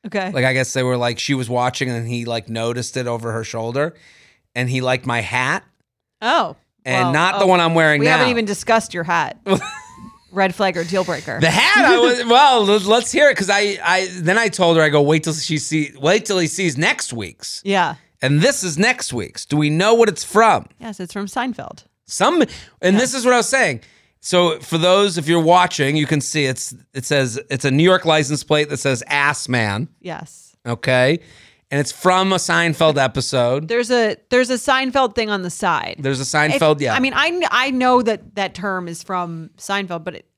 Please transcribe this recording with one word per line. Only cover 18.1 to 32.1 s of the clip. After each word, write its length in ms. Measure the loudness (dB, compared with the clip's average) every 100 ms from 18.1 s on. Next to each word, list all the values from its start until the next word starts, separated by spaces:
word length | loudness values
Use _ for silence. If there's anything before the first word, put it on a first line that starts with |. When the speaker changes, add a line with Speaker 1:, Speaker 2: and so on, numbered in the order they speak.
| _
Speaker 2:
And 200 | 0 2
this 220 | 2 0
is 140 | -6 0
next 340 | 0 0 -6
week's. 320 | -8 -8 -12 -4
Do 120 | 0
we 140 | 0
know 240 | 2 4 4
what 120 | 4
it's 160 | 0
from? 440 | -2 4 4 4 -2 _
Speaker 1:
Yes, 200 | -14 -12
it's 140 | -12
from 120 | -10 -8
Seinfeld. 600 | -6 -6 -8 -14 -18 _ _ _
Speaker 2:
Some, 360 | 0 0 2
and 60 | 0 -2 -20 _
Speaker 1:
Yeah. 80 | 2
Speaker 2:
this 240 | 2 2 -2
is 100 | -2
what 80 |
I 40 | 0
was 120 | 0
saying. 300 | 0 0 -2 _ _ _ _
So 400 | -2 0 0 -2
for 200 | -6 -2
those, 400 | 2 2 2 -2
if 80 | 0
you're 120 | 2
watching, 560 | 4 4 2 0 0 0
you 120 | 0
can 120 | -2
see 260 | -2 -2 -2
it's, 280 | -4 -10 -14 _ -12
it 100 | -2
says, 340 | 0 0 -6 -8
it's 120 | -4
a 60 | 0
New 140 | 4
York 220 | 4 4 4
license 380 | 2 0 -4
plate 260 | 0 0 0
that 80 | -2
says 260 | -2 -2 -2
Ass 420 | 0 0 0 -2
Man. 400 | -2 0 -2 -6 _
Speaker 1:
Yes. 540 | -14 -12 -14 -20 -20 _ -8
Speaker 2:
Okay. 540 | -4 0 2 4 0 -6 -20 -20 _ _
And 100 | -4
it's 120 | -4
from 420 | 0 2